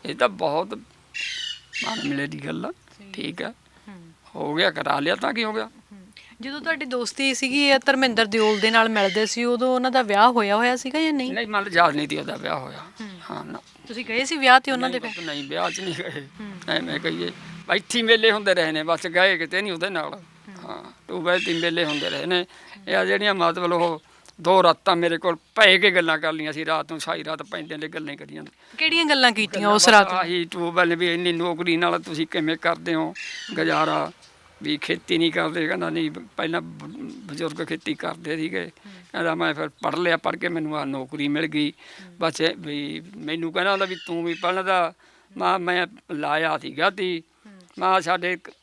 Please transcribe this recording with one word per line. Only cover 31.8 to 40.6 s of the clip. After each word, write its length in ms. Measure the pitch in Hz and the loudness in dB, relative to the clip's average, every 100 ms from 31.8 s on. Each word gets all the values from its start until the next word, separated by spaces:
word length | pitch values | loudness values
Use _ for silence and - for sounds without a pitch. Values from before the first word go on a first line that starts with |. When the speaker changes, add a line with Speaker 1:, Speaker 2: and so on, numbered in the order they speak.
| 175 170 | 2 0
Speaker 1:
ਤੁਸੀਂ 240 | 170 156 160 | -4 -6 -4
ਕਿਵੇਂ 300 | 180 156 165 | -2 -2 -2
ਕਰਦੇ 380 | 165 165 170 | -2 -2 -2
ਹੋ 200 | 160 160 185 - - - | -2 -2 -6 -12 -12 -10
ਗੁਜ਼ਾਰਾ, 580 | 175 165 151 156 156 151 - - _ - _ | -4 0 2 2 0 -4 -8 -20 _ -20 _
ਵੀ 140 | 120 151 | -6 -6
ਖੇਤੀ 420 | - 175 - 170 | -4 -6 0 2
ਨਹੀਂ 140 | 165 | 2
ਕਰਦੇ, 340 | 165 165 170 160 | 0 -2 -2 -4
ਕਹਿੰਦਾ 240 | 185 170 | -4 -4
ਨਹੀਂ, 200 | 160 156 | -4 -4
ਬ-, 160 | 160 175 - | -6 -14 -6
ਪਹਿਲਾਂ 240 | 165 165 | -4 -4
ਬ-, 500 | 160 160 151 226 - - 202 | -8 -14 -14 -14 -14 -14 -14
ਬਜ਼ੁਰਗ 400 | 147 165 151 160 | -8 -6 -6 -8
ਖੇਤੀ 280 | 160 - | -6 -6
ਕਰਦੇ 420 | 147 170 165 165 160 | -6 -6 -8 -8 -6
ਸੀਗੇ। 280 | 156 185 | -4 -6
Speaker 2:
ਹੂੰ। 280 | 170 - 208 185 180 | -8 -14 -20 -20 -12
Speaker 1:
ਕਹਿੰਦਾ 220 | - 170 | -4 -4
ਮੈਂ 200 | 165 165 | -2 -2
ਫਿਰ 140 | 151 156 | -2 -6
ਪੜ੍ਹ 280 | _ - 156 | _ -4 0
ਲਿਆ, 200 | 175 165 | 0 0
ਪੜ੍ਹ 200 | - 175 | -2 -4
ਕੇ 120 | 175 | -4
ਮੈਨੂੰ 280 | 170 | -4